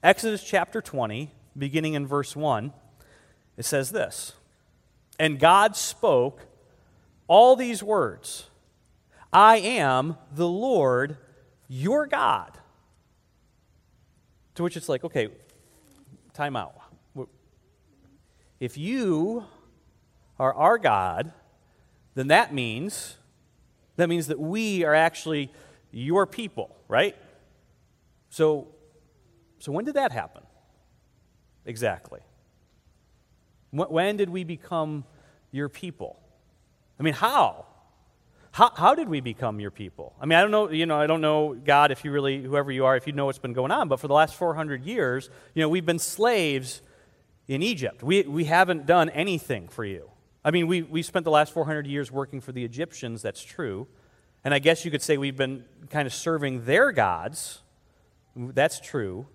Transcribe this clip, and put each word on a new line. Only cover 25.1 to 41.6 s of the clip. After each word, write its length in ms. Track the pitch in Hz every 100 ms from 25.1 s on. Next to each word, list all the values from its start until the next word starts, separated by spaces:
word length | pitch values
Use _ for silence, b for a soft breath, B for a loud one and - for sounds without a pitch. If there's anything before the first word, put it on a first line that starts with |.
| - - 156 135 b b b _
your 380 | - 131 180 190
people, 480 | - 220 - 101 - _
right?" 300 | 113 - - - _ _ _ _ _ _ _ _ _ _
So, 380 | - 156 151 - - _ _ _ _ _ _ _ _
so 140 | -
when 120 | 151
did 100 | 240
that 180 | 285 262
happen? 320 | 120 78 - _ _ _ _ _ _ _ _ _ _ _ _
Exactly. 560 | - 113 117 90 - - _ _ _ _ _ _ _ _ _ _ _ _ _ _ _
Wh-, 180 | 139 185
when 260 | 160 190 208
did 140 | 196
we 140 | 180
become 640 | 170 170 - 175 156 151 131 b b b _
your 180 | 135 143
people? 520 | - 180 - 101 - _ _ _ _ _ _ _ _
I 20 |
mean, 120 | 156
how? 520 | 139 214 277 135 - - _ _ _ _ _ _ b b
How, 180 | - 226 -
how 180 | 175
did 140 | 302 294
we 100 | 151
become 400 | 123 110 123 107
your 140 | 101
people? 420 | - 98 - 67 _
I 60 | 143
mean, 120 | 165
I 40 |
don't 100 | 202
know, 180 | 214 208
you 160 | 156 165
know, 140 | 151
I 80 | 151
don't 120 | 160
know, 340 | 156 151 151
God, 360 | 123